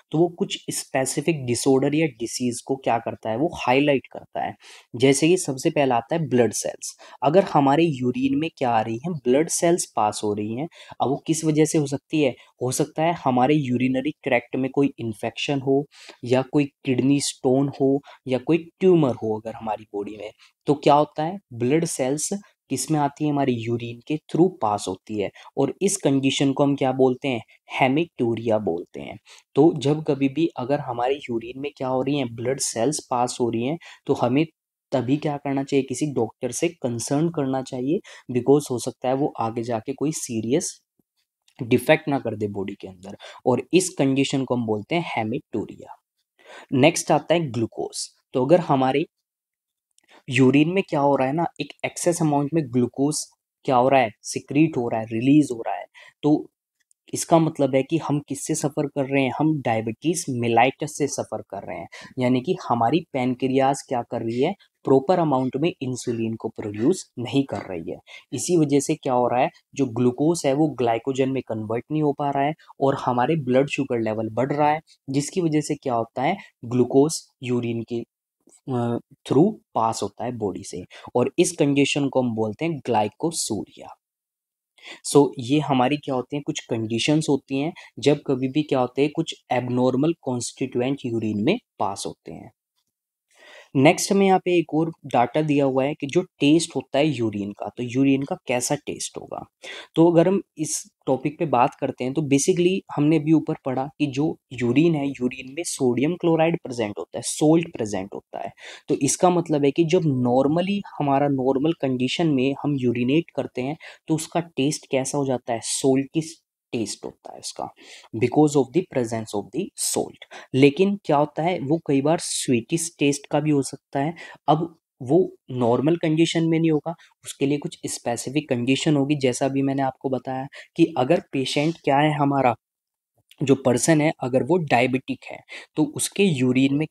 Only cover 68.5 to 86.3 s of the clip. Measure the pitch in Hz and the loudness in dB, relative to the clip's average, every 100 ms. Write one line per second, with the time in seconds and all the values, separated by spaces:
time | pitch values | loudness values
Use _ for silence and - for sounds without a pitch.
68.5 | 175 151 143 - 151 143 123 120 120 160 | 2 4 2 2 -2 0 0 2 2 0
69.5 | - _ - 131 113 123 123 147 170 143 | -2 _ -4 -2 2 0 2 0 2 0
70.5 | 139 156 127 117 117 - 131 131 135 - | 2 0 0 0 0 -2 0 0 -2 -6
71.5 | 110 107 117 - 156 151 139 143 139 139 | -6 -4 -6 -4 -2 0 0 -2 -2 -2
72.5 | 160 - - 135 135 - 123 127 165 127 | -4 -14 -2 0 0 0 0 2 0 2
73.5 | 123 143 - 135 120 110 107 110 110 135 | 2 2 -2 -2 -2 -2 -2 -4 -2 -2
74.5 | 143 147 156 - _ - 135 143 190 165 | 0 0 0 -6 _ -4 -4 -2 -2 0
75.5 | 151 147 147 135 117 113 - 143 202 - | 0 0 -4 -2 -2 -2 -2 -2 -2 -8
76.5 | _ 117 123 123 139 151 - - _ 123 | _ -2 0 4 4 4 0 -10 _ -4
77.5 | 123 117 113 113 117 - _ _ _ _ | -2 -2 -4 -6 -8 -8 _ _ _ _
78.5 | _ - 123 117 120 - - - 131 202 | _ -6 -2 -2 -4 -8 -14 0 4 4
79.5 | 214 _ 123 113 113 101 - 113 120 104 | 2 _ -2 -2 -2 -6 -6 -8 -4 -6
80.5 | - - - - - - 123 127 - 175 | -6 -12 -14 -14 -18 -4 0 2 2 0
81.5 | - 143 143 139 151 139 131 123 110 110 | 2 2 2 2 0 0 0 0 0 -2
82.5 | 104 165 147 - 110 107 - 165 165 - | -4 -6 -4 -2 0 0 -2 -4 -4 -4
83.5 | 104 - - 65 - _ _ _ _ _ | -6 -8 -16 -20 -20 _ _ _ _ _
84.5 | _ _ _ - - - 147 143 - 117 | _ _ _ -20 -14 2 4 4 0 -2
85.5 | 151 143 131 127 147 143 127 123 | 0 2 2 2 -2 -4 -6 -4